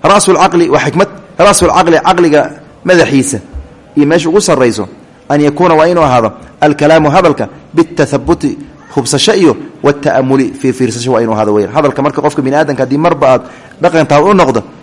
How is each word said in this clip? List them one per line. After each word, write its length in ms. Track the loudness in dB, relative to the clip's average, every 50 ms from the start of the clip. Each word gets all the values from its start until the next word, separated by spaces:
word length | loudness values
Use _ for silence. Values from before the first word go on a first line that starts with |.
ra'sul 340 | 2 2 2 2 2 2 2
caqli 320 | 2 2 2 2 0 0 2
waa 120 | 0 0
xikmad, 280 | -2 -2 -2 -2 -2 -2 -4 -20 -20 -18 -2 2
ra'sul 320 | 2 2 2 2 0 0
caqli 280 | 2 2 2 2 2 2
caqliga 500 | 2 0 0 2 2 2 2 0 0 -2 -8 -16 -20 -20 -20 -10 -2
madaxiisa 540 | 0 2 2 2 2 2 0 0 0 -6 -8 -10 -12 -18 -18 -18 -18 -20 -20 -20 -6 -2
iyo 100 | 0 0
meesha 220 | 2 0 -2 -2 0
ugu 120 | 0 0
sarrayso, 480 | 0 0 0 0 0 0 -2 -4 -8 -10 -12 -20 -20 -20 -20 -20 -8 -4
an 120 | -2 0
yakuuna 340 | 0 0 0 0 0 2 2
waa 120 | 2 2
inuu 160 | 2 2 0
ahaado, 300 | 0 2 2 0 0 -2 -6 -8 -20 -20 -6 -2
alkalaamu 480 | 0 0 0 0 2 2 4 4 2 2
hadalka, 380 | 2 2 2 2 0 -2 -6 -10 -10 -20 -20 -4 -2
bitathabuti 840 | -2 0 0 0 -4 -2 -2 -2 -4 -2 -2 -4 -2 -2 -6 -6 -8 -14 -20 -20 -20 -20 -8 -6
hubsasho 360 | -6 -4 -2 -2 -2 0 0 0
iyo 220 | 2 2 2 2 0 -8 -16 -16 -4
wata'ammuli 680 | -2 -2 -2 0 -2 -2 -2 0 0 0 0 0 0 -2 -6 -6
fiirfiirsasho 520 | -4 -4 -2 -2 -4 -4 -4 -6 -4 -2
waa 100 | -2 0
inuu 100 | 0 -2 -2
ahaado 180 | -2 0 0 0
weeyaan. 200 | 0 -2 0 -2
Hadalka 280 | -2 -2 -2 -2 -2
marka 180 | -4 -4 -2 0
qofka 200 | -2 0 0 -2
bini 140 | -4 -2 0
aadamka 260 | 0 0 -2 -2 -4
haddii 160 | -2 -2 -2 0
marba 280 | 0 0 0 2 2 2
aad 140 | 2 0 -2 -8 -20 -20 -20 -20 -10 -2
dhaqantaa 380 | -2 0 0 0 0 2 2 2
u 120 | 2 2 2
noqdo 280 | 2 2 2 0 -4 -6 -6 -20 -20